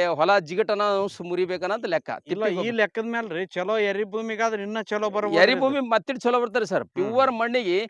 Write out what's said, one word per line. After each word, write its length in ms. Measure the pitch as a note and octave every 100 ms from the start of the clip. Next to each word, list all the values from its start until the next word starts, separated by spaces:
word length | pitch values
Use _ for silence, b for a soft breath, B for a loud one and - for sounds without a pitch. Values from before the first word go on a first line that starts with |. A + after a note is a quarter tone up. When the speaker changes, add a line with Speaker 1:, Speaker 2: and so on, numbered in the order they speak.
| F3 D3
Speaker 1:
ಹೊಲ 220 | E3+ G3+
ಜಿಗಟನ 440 | D3+ F#3 A3 G#3 G#3 G3 G3
ಸು-, 180 | -
ಮುರಿಬೇಕನ್ನೋದು 640 | F3 F3 F3+ F3+ F3+ A3+ F#3+
ಲೆಕ್ಕ. 220 | D#3+ - A#2 -
Speaker 2:
ಇಲ್ಲ, 180 | F#3
Speaker 1:
ತಿಪ್ಪಿಗೆ 240 | G#3+ F3 A3
Speaker 2:
ಈ 20 |
ಲೆಕ್ಕದ 340 | A3+ G3+ A3+
ಮೇಲ್ರಿ 420 | A3+ A#3 A3 E3 F#3
ಚಲೋ 320 | F3+ F#3 A3
ಎರಿ 260 | G3+ G3
ಭೂಮಿಗಾದ್ರೆ 580 | G#3 A3 A3+ G#3+ A3+ G#3+
ಇನ್ನ 180 | G3+ A3
ಚಲೋ 300 | - G#3 G#3+
ಬರ್ಬೋದ್ರಿ 300 | G3+ G#3 -
Speaker 1:
ಎರಿ 100 | B3
Speaker 2:
ಇದು. 80 | C4+
Speaker 1:
ಭೂಮಿ 200 | C4+ C#4
ಮತ್ತಿಟ್ 400 | A#3+ A3 A3 A#3
ಚಲೋ 200 | A#3+ B3
ಬರ್ತಾರಿ 260 | A#3+ A#3 F#3+
ಸರ್. 180 | E3+
Speaker 2:
ಹ್ಮ್. 80 | G#2
Speaker 1:
ಪ್ಯೂರ್ 380 | F3 G3+ A#3+ C4
ಮಣ್ಣಿಗೆ 460 | A3+ A#3 B3 G3 F#3